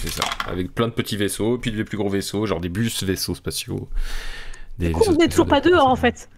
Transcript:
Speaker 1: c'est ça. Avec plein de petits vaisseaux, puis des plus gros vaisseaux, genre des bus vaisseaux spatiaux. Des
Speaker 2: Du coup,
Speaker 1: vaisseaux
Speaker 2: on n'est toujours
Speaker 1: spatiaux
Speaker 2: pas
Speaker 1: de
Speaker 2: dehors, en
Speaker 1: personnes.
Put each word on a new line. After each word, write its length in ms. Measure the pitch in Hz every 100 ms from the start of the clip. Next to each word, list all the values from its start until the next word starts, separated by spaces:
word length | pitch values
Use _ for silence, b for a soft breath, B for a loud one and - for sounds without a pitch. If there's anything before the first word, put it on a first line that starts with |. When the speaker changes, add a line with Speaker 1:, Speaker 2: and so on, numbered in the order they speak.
Speaker 1:
c'est 60 | 85
ça. 160 | - - - -
Avec 260 | 90 90
plein 140 | - 117
de 40 |
petits 240 | - 113 104
vaisseaux, 400 | 101 - 104 123
puis 140 | 117
des 140 | 104
plus 120 | 107 104
gros 100 | 101
vaisseaux, 380 | 98 - 101 107
genre 140 | 85
des 80 | 87
bus 360 | 87 113 -
vaisseaux 320 | 95 92 - 87
spatiaux. 520 | - - - 98 98 B B B B B B B B -
Des 100 | 85
Speaker 2:
Du 40 |
coup, 60 | 80
Speaker 1:
vaisseaux 120 | 427
Speaker 2:
on 40 | 320
n'est 120 | 330
toujours 180 | - 320
Speaker 1:
spatiaux 40 |
Speaker 2:
pas 100 | 285
Speaker 1:
de 100 | 320 359
Speaker 2:
dehors, 120 | 269
en 80 | 247
Speaker 1:
personnes. 320 | 247 - -